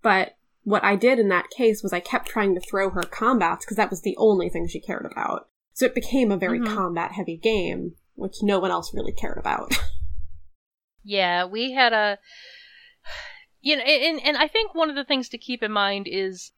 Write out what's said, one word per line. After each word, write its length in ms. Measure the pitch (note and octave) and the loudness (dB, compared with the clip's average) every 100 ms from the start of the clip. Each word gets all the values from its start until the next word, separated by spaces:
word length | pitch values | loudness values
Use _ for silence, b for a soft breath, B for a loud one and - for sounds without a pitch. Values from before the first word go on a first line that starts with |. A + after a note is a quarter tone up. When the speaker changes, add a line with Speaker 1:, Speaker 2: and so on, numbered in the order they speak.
Speaker 1:
But 340 | A3+ F#3+ - _ _ _ | 4 2 2 _ _ _
what 200 | G3+ G3+ | 0 2
I 120 | G3 G3+ | 4 4
did 240 | A#3+ B3+ | 4 4
in 100 | G3+ | 4
that 200 | F3+ - | 2 0
case 320 | - A#3 G#3 | 2 2 2
was 100 | G3 | -2
I 60 | F3+ | -4
kept 280 | - B3 - | -4 -6 -4
trying 260 | A3+ G3+ F3+ | 0 2 0
to 60 | |
throw 280 | - G3 F#3+ | -2 -2 0
her 120 | F#3 | -2
combats 640 | - - A3+ B3+ E3+ E3+ - | -6 0 2 4 2 -2 -4
'cause 100 | A3 | 0
that 120 | G3 | 0
was 120 | F#3 | 0
the 140 | G3+ - | -6 2
only 320 | A3 G3 F3 | 4 4 0
thing 180 | G3 - | -2 -4
she 120 | - | -6
cared 260 | - - - | -8 -8 -8
about. 360 | - - - - _ _ | -6 -4 -4 -8 _ _
So 120 | - C4 | -2 0
it 100 | - | 0
became 360 | - C4+ A#3 | 0 2 2
a 60 | G3 | 2
very 220 | G3+ A#3+ | 0 -2
Speaker 2:
Mm-hmm. 140 | A3+ | -2
Speaker 1:
combat-heavy 640 | G#3+ F3+ E3+ E3+ G3+ E3+ E3 | -2 -2 -4 -6 -6 -8 -2
game, 580 | A3 A3 E3+ F3+ F3 - _ - | 0 0 -2 -4 -8 -12 _ -12
which 260 | F#3+ - | -12 -2
no 180 | G#3 G3 | 0 2
one 120 | F#3+ | 0
else 220 | F3 - | -2 -2
really 200 | - - | -2 0
cared 240 | - - - | 0 0 -2
about. 360 | - - - - - | -2 -2 0 2 2
<laughs> 80 | - - - - - - _ _ _ _ _ | 2 0 0 -2 -6 -12 _ _ _ _ _
Speaker 2:
Yeah, 420 | G3+ G3+ F3+ F3 F3+ | -4 0 2 2 0
we 260 | G#3+ B3+ | -2 -2
had 200 | C4 A#3+ | 4 4
a, 240 | A3+ G#3 G3+ B B B B B B B B B | 4 0 -2 B B B B B B B B B
<sighs> 560 | B B B B _ | B B B B _
you 140 | B3+ D4 | -2 0
know, 60 | |
and, 360 | B3 D4+ D4+ D#4 | 2 4 2 0
and 140 | C4+ C#4+ | -2 2
I 100 | D4+ | 2
think 260 | A4 A4 | 2 -2
one 160 | D#4+ D#4 | 0 -2
of 60 | C#4+ | -2
the 80 | |
things 260 | C4+ C#4 B3 | -2 -2 -2
to 80 | A#3+ | -12
keep 240 | - B3 | -10 -6
in 80 | G#3+ | -2
mind 360 | G#3 G3+ G3+ G3 | 0 0 -2 -4
is 420 | F#3+ F#3+ F#3 - | -4 -4 -6 -18